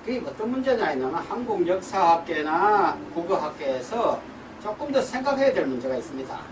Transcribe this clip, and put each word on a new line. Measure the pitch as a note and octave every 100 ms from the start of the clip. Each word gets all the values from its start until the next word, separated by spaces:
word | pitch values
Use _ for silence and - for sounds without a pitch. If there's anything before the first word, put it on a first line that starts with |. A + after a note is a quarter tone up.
그게 | - B3 -
어떤 | - A3
문제냐 | C4 C4 A#3+
하면은 | - C3+ C3
한국 | - - A#3 A#3+ G3+ E3+
역사학계나 | F#3+ F#3 G3 E3+ E3 E3+ D#3+ D3+ D#3+ G3+ G#3 E3 - -
국어학계에서 | E3+ F3 F#3+ D3+ - D3 B2+ - A3+ G#3 - - - - -
조금 | G#3 G#3+ D4
더 | C4+
생각해야 | - B3 C4 C4 C4+
될 | F#3+ C#3+
문제가 | C3 C3 B2+
있습니다. | - C3+ C3+ - -